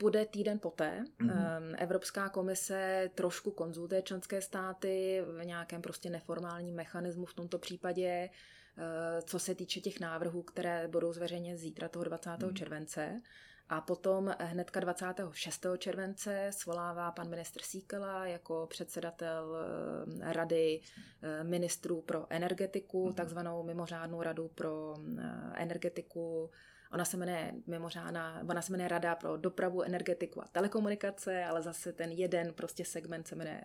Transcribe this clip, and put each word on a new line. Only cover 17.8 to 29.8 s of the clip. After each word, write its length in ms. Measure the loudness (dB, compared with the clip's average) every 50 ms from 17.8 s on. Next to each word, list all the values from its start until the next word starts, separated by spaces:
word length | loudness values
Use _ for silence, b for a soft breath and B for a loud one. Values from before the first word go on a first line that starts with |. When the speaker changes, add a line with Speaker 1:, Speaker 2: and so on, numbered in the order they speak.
| -6 -6 -4 -4 -2 -2 -2 -2 -2
Speaker 1:
jako 400 | -2 -2 -4 -2 -2 0 0 0 -2
předsedatel, 840 | -4 -6 -6 -4 -4 -2 -4 -4 -2 -2 -2 -2 0 0 -2 -2 -2 -2 -2 -2 -2 -2 -2 -2 -2 -2 -2 -4 -4 -4
eh, 120 | -2 0 2
Rady, 480 | 2 4 6 6 8 8 8 6 4 B B B B B B B B -4
eh, 220 | -4 -2 0 0
ministrů 560 | 2 4 4 4 2 2 0 0 0 0 0 2
pro 240 | 0 0 -2 0 0
energetiku, 760 | 0 2 2 2 2 2 2 0 0 -2 -2 0 2 2 2
Speaker 2:
Mhm. 80 | 2 2
Speaker 1:
takzvanou 480 | 0 -2 -2 -2 -4 -4 -2 -2 -2 -2
mimořádnou 600 | -2 -2 -2 -2 -4 -4 -4 -4 -4 -2 0 0
radu 260 | 0 0 0 -2 -4 -2
pro, 400 | -2 -2 0 0 -2 -4 -6 -6 -6 -6 -6 -4 -4
eh, 340 | -4 -4 -4 -6 -6 -6 -4
energetiku. 960 | -2 -2 -2 0 0 0 0 0 -2 -6 -6 -4 -4 -2 -2 -2 -2 -2 -4 B B B B B B B B -2
Ona 120 | 0 0
se 120 | 2 0
jmenuje 360 | 0 0 0 0 0 0 -2 -4 -6 -4
mimořádná, 760 | -4 -4 -4 -4 -4 -6 -6 -6 -4 -4 -2 -4 -4 -4 -4 -2 0
ona 120 | 0 2 2
se 100 | 2 0
jmenuje 160 | 2 2 2
Rada 260 | 2 4 4 4 2
pro 220 | 2 2 0 0
dopravu, 460 | 0 0 0 2 2 2 2 4 2